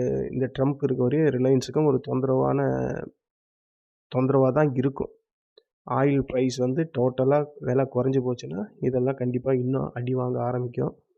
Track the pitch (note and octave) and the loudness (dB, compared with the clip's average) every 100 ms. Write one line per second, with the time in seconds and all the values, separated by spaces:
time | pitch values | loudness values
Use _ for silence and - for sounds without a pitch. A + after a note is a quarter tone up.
0 | B2+ C3+ C3 B2+ C3 - C3+ C#3 C#3 C3 | 0 -2 -4 -4 -4 0 -2 0 -2 2
1 | B2 D3 D#3 B2+ B2+ C3+ B2+ C#3 D3+ C3 | 2 2 2 2 4 2 2 0 2 2
2 | B2+ B2+ C3+ C3 C3+ C3+ C3+ C3 B2+ C3 | 0 -2 0 2 2 2 0 0 -2 -4
3 | - _ _ _ _ _ _ _ _ _ | -10 _ _ _ _ _ _ _ _ _
4 | _ B2+ C3 C3+ C3 C3 D3+ B2+ C3 C3+ | _ -2 2 4 4 4 2 2 -2 -2
5 | - - _ _ _ _ _ _ - B2 | -10 -10 _ _ _ _ _ _ -6 0
6 | C#3 C#3 C3+ B2+ C3 B2 B2+ C3 D#3+ - | 2 2 0 0 0 0 -2 0 -2 0
7 | B2+ B2+ C3 C#3+ D3 - C3+ B2+ C3+ B2 | 0 2 2 2 0 -6 -2 0 0 0
8 | B2+ C3+ B2+ A#2+ C3 D#3+ G#3+ - C#3 B2+ | 0 0 0 -4 -6 -8 -8 -4 -2 0
9 | B2 C3+ B2 B2 C3+ C3 B2 C3 D3 - | 0 0 -2 -2 0 0 2 -2 -2 -6
10 | B2 B2+ B2+ B2 A#2+ B2 B2 B2 C#3 - | -4 -2 -2 -2 -2 -4 -4 -4 -6 -6
11 | _ | _